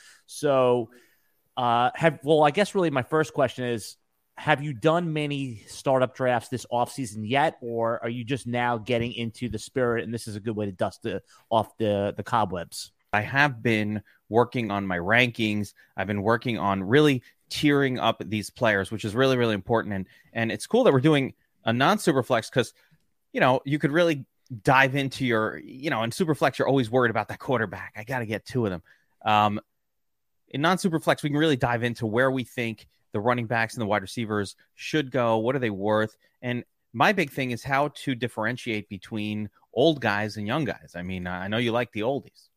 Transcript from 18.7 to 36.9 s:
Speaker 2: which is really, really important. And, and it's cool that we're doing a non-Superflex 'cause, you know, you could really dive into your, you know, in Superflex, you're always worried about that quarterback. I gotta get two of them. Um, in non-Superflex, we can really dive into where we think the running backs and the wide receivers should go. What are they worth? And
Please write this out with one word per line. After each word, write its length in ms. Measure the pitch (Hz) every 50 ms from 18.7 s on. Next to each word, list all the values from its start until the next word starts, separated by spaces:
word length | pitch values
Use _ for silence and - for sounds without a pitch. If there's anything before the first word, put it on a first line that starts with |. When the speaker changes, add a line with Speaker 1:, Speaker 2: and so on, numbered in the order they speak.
| 104 98 95 -
Speaker 2:
which 160 | 113 101 -
is 80 | 110 95
really, 240 | 120 135 135 131 123
really 160 | 120 113 107
important. 400 | 101 - - 120 113 - 104 101
And, 140 | 95 92 - _ _ _ _
and 200 | - 117 117 113
it's 140 | 95 107 -
cool 180 | - - 233 262
that 80 | 202 143
we're 80 | 131
doing 340 | 123 156 156 143 135 - - _ _ _ _ _ -
a 80 | 117
non-Superflex 800 | 117 120 135 165 202 214 - 190 147 135 120 - 127 113 110 -
'cause, 220 | - 131 117 - - _ _ _ _ _ _ _ _ _ _ _
you 80 | - 262
know, 200 | 175 131 127 - -
you 120 | 139 143 147
could 140 | 160 147
really 340 | 139 170 180 170 160 135 117 - _ _ _ - 131 104 -
dive 320 | - 135 131 135 135 131
into 280 | 143 139 135 - - 131
your, 340 | 123 117 110 110 101 - 78
you 320 | 71 - - 131 139 160
know, 100 | 139 110
in 80 | 113 117
Superflex, 480 | - - 190 160 147 - 165 139 - -
you're 100 | 135 -
always 220 | 135 139 127 107
worried 220 | 110 131 123 117
about 160 | 107 113 104 -
that 100 | 104 -
quarterback. 560 | - - 131 113 110 95 90 92 92 - -
I 80 | 107 107
gotta 220 | 113 135 127 117
get 200 | 104 110 98 -
two 200 | - - 131 117
of 60 | 101
them. 100 | 90 82 - _ _ _ _ _ _ _ -
Um, 360 | 110 107 104 104 104 104 104 - _ _ _ _ _ _ _ _ _ _ _ _ _ _ _ _ _
in 140 | - 131
non-Superflex, 600 | 147 170 185 175 - 196 160 156 - 175 143 -
we 80 | - 151
can 80 | 139 147
really 180 | 156 165 147
dive 280 | 123 - 120 120 117 117
into 240 | 120 117 - 120 110
where 240 | 104 120 131 135
we 120 | 131 131 120
think 440 | - - - 120 113 110 - - _ _ _ _ _
the 80 | - 107
running 260 | 101 120 120 123 117
backs 300 | 107 123 113 113 110 -
and 60 | 127
the 60 | 113 98
wide 140 | 107 104
receivers 540 | 95 92 - 123 117 104 107 104 101 95 - _ _ _ _
should 380 | - - - - 156 143 131
go. 260 | 123 135 120 117 113 113
What 180 | 110 120 135
are 40 | 143
they 100 | 123 110
worth? 480 | 101 92 98 104 107 107 107 107 - _ _ _ _ _
And 220 | - 123 123 123 - _ _ _ _ _